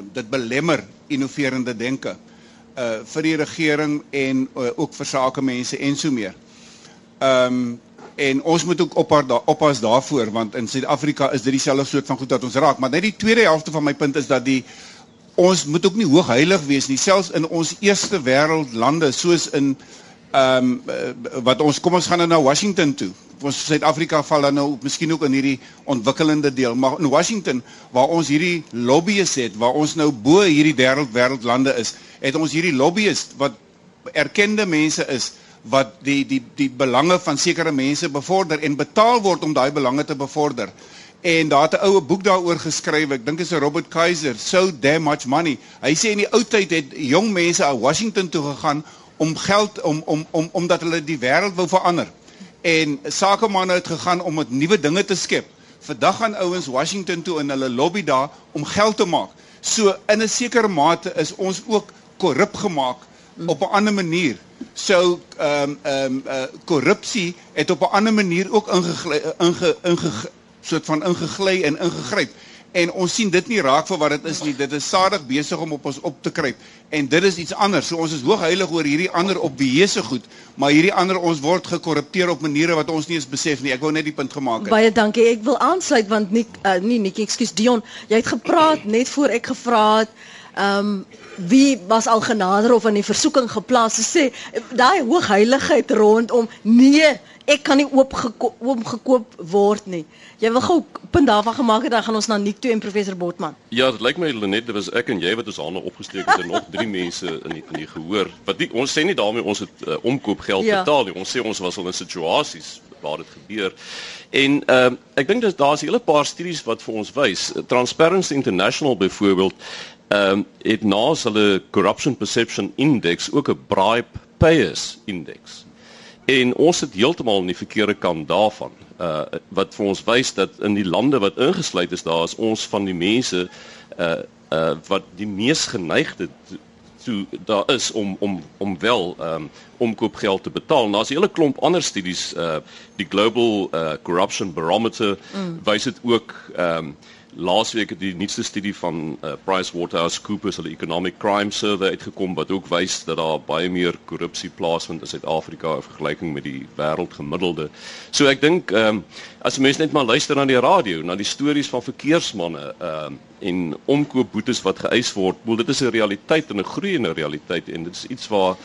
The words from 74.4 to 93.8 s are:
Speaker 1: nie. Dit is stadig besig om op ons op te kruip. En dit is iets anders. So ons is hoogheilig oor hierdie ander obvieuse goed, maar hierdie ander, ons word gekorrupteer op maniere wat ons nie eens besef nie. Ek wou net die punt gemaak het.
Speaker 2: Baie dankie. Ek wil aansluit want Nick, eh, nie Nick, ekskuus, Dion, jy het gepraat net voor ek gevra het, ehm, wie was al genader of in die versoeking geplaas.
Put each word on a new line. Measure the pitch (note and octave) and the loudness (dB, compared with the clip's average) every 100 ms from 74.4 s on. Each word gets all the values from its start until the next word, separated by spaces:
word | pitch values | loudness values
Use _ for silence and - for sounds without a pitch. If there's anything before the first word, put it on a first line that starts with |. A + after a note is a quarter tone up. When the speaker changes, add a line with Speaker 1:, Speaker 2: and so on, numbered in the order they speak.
Speaker 1:
nie. | D3+ C3 | -6 -4
Dit | C#3 | -4
is | D3 - | -4 -2
stadig | F#3+ F#3+ G3 C3+ | 2 2 0 -2
besig | C3+ D3 E3 | -4 -2 -4
om | E3 | -6
op | D3 D3 | -6 -8
ons | C3 | -8
op | F3 C#3 | -8 -8
te | F3 | -6
kruip. | E3 D3 - - - - | -2 -4 -4 -12 -20 -8
En | D3+ C#3 | -4 0
dit | D#3 | 2
is | G3 F3 | 2 0
iets | D#3+ | -6
anders. | - G3+ F#3 - | -2 0 0 -2
So | E3+ | -4
ons | D#3+ | -4
is | D#3 | -2
hoogheilig | B2+ G#3+ E3 F3+ F#3 | 0 2 2 0 0
oor | E3 | -2
hierdie | D3 D3+ F3+ | 0 0 0
ander | F3 F#3+ F#3+ | 0 0 0
obvieuse | D#3+ B2+ C3+ C3 G3+ - | -4 -2 0 4 4 2
goed, | - B2+ - - - - | -4 -6 -8 -18 -18 -2
maar | C#3 | 4
hierdie | D3 F3+ | 4 4
ander, | G3 F#3 F#3 | 2 2 0
ons | F3 E3 | 0 0
word | C#3+ F3+ - | 0 0 0
gekorrupteer | F3 E3 D3 C#3+ F#3+ F3 | -6 -4 -4 -2 -2 0
op | D#3+ | 0
maniere | D3+ C#3+ E3+ E3 | -2 0 2 2
wat | D3+ | 0
ons | D#3+ D3+ | -4 -4
nie | E3+ | -6
eens | C3 | -6
besef | C3+ E3 C#3 | -4 -2 -2
nie. | C3+ | -2
Ek | B2+ | -2
wou | D#3 | -2
net | D#3 | -2
die | D#3 | -4
punt | D3 C3+ | -4 -6
gemaak | D3+ C3 A2+ | -4 -4 -4
het. | - | 2
Speaker 2:
Baie | G#3+ A3+ | 4 4
dankie. | A3 G#3+ G#3+ A#3 | 4 2 4 2
Ek | A#3 | 2
wil | G#3+ C4+ | 0 0
aansluit | B3+ F#4 - C4 G3 | 2 0 0 0 2
want | G#3+ G#3 | 0 0
Nick, | A3 A3+ - | -2 -2 -4
eh, | G3 F#3 | -2 0
nie | G3 A#3+ | 0 0
Nick, | G3 F#3+ | -2 -4
ekskuus, | G#3 - A3+ | -4 -2 -4
Dion, | - A3+ A#3+ - - - | 0 2 2 -2 -14 -2
jy | A3 | 0
het | A#3+ | 0
gepraat | B3 - E4+ D#4 D#4 G3+ | -4 0 4 4 2 0
net | A3 B3+ | 0 0
voor | - C#4+ | 0 0
ek | A3 - | 0 -4
gevra | C4 A#3+ A#3 G#3+ G#3+ | -6 0 4 4 4
het, | A3 - - - - - | 2 -4 -20 -20 -12 -2
ehm, | G3 G3+ G3+ G3+ - - - - | 0 0 0 -4 -8 -18 -18 -10
wie | F3 C4 C#4 C4 F3+ | 2 6 6 2 2
was | A3+ A3 | 2 4
al | A3+ | 2
genader | G#3+ A3+ F#3 G3+ A3+ | 2 0 2 4 4
of | A#3 A3+ | 4 4
in | |
die | G#3 | 2
versoeking | G3+ G#3 D#4 C#4 A#3 | 0 0 2 2 0
geplaas. | G#3+ - B3 | -2 2 2